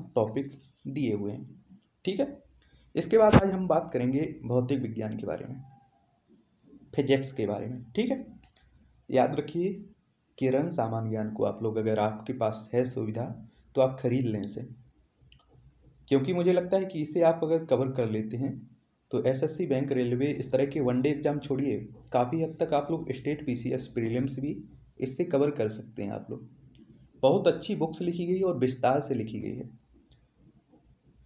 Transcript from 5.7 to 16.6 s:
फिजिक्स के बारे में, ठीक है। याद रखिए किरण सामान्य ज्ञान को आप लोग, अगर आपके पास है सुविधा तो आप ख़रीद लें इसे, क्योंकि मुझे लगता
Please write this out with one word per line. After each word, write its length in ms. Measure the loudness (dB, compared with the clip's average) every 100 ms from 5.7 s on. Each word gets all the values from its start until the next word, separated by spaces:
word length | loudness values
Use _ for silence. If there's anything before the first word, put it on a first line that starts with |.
| -20 _ _ _ _ _ -20 _ _ _ -20 -6
फिजिक्स 380 | -2 2 2 0
के 140 | -4 -4
बारे 200 | -4 -6
में, 160 | -10 -6
ठीक 180 | -2 -2
है। 140 | -2 -6 -18 -20 _ _ _ _ _ 0
याद 260 | 2 4
रखिए 380 | 2 -4 -2 -2 -4 -12 -20 _ _ _ -2
किरण 320 | 2 2 0
सामान्य 400 | 0 -2 -2 -2
ज्ञान 220 | -2 -4
को 120 | -2
आप 180 | -2 0
लोग, 140 | -2 0
अगर 220 | 2 2
आपके 340 | 2 0 -6
पास 360 | -2 -2 -2 -2
है 100 | 0 0
सुविधा 380 | -2 -4 -4 -6 -10 -16 _ _
तो 60 | 2
आप 160 | 2 2
ख़रीद 260 | 0 2 2
लें 140 | -2
इसे, 260 | -4 -8 -12 -16 -20 _ _ _ _ -20 _ -20 -20 _ -20 _ 0
क्योंकि 240 | 2 2
मुझे 200 | 2 4
लगता 240 | 4